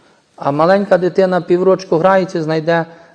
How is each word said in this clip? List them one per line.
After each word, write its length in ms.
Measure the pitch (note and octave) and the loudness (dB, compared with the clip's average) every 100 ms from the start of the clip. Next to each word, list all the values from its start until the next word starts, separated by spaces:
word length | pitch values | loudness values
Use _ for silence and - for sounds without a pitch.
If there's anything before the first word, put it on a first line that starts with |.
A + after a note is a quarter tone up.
| _ _ _ - | _ _ _ -8
А 160 | C#3+ | -4
маленька 460 | C#3+ E3 G3 G3+ F#3 | 0 2 2 2 0
дитина 440 | F3+ F3+ F#3 F3+ | 0 0 0 0
піврочку 560 | D#3+ F3+ F#3 F#3 - E3 | 0 0 2 0 0 0
грається, 460 | F#3+ F#3+ F3 F3 | 2 2 0 -4
знайде 420 | D#3 D#3+ D#3 E3+ D#3+ - - | -4 -4 -2 -2 -4 -12 -20